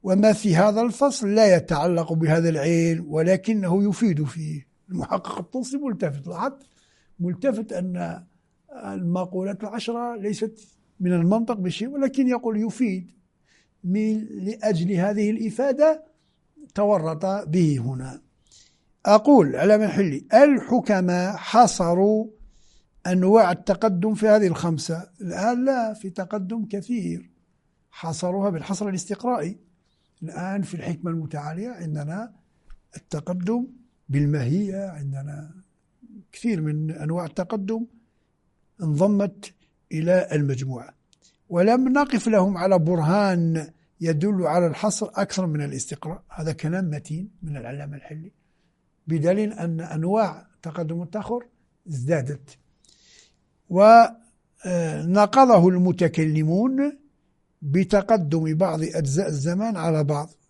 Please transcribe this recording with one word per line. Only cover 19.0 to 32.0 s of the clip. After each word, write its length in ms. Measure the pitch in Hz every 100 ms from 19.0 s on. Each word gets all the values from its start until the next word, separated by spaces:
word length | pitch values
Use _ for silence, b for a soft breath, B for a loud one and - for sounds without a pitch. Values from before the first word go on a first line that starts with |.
| -
أقول 500 | 208 214 269 147 -
على 220 | 180 214
محلي: 460 | 208 160 190 139 -
الحكماء 1000 | 220 294 262 - 240 - 196 180 180 185 196
حصروا 880 | - 220 240 - 170 180 202 214 220 - - _ _ _ _ _ 175
أنواع 460 | 185 185 220 185
التقدم 600 | 180 - 196 226 180 214
في 140 | 214 214
هذه 180 | 214 190
الخمسة. 640 | 160 170 156 - 165 190 _
الآن 440 | 180 170 208 247
لا، 300 | 269 254 226
في 160 | 214 190
تقدم 560 | 175 180 214 185 226 208
كثير، 640 | 202 180 240 170 175 - _ _ _ _ _ _
حصروها 600 | - 165 156 180 190 202
بالحصر 380 | 165 - 190 208
الاستقرائي. 680 | 185 - 196 247 247 165 208 _ _ _ _ _ _
الآن 400 | 160 - 185 202
في 120 | 165
الحكمة 360 | 170 175 165 175
المتعالية 580 | 165 151 147 147 165 233
عندنا 640 | 214 165 151